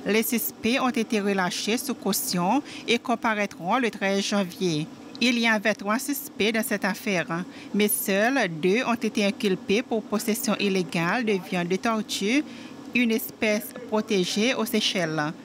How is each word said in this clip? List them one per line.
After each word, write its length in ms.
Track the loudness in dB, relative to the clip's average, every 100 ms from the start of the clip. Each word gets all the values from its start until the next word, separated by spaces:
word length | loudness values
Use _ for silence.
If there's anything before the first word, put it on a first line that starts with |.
Les 200 | 2 2
suspects 560 | 2 0 -2 -2 0 2
ont 80 | 2
été 320 | 0 0 0
relâchés 580 | 2 2 0 -2 -2 -2
sous 160 | -2
caution 640 | -4 -2 -2 0 0 2 2 -2 -10 0
et 100 | 0
comparaîtront 800 | 2 0 0 0 -2 -4 -2 0
le 100 | 0
treize 360 | 0 0 0
janvier. 640 | 2 0 0 -2 0 0 -4 -10 -16 0
Il 180 | 2 2
y 80 | 2
avait 280 | 2 2
trois 260 | -2 0 -2
suspects 520 | -2 -6 -8 -2 0
dans 120 | 0
cette 200 | 0 -2
affaire, 600 | -2 -2 -2 -2 0 -4 -6 -12 -4
mais 140 | 2 2
seuls 640 | 2 0 2 4 2 0 2
deux 220 | 2 2
ont 120 | 2
été 300 | 0 0 2
inculpés 580 | 0 2 0 0 2 0
pour 200 | 2 -4
possession 540 | 0 -2 0 0 0 2
illégale 680 | 2 2 0 0 0 2
de 140 | 2 0 0
viande 200 | -2 0
de 80 | 0
tortue, 680 | 0 0 -2 -2 2 2 0 -10 -16 -14 -2 2
une 160 | 2
espèce 560 | 2 -2 -2 0 0 -4 -14 -2
protégée 680 | -2 2 0 2 2 2
aux 100 | 2
Seychelles. 680 | 0 0 0 0 0 0 -2 -4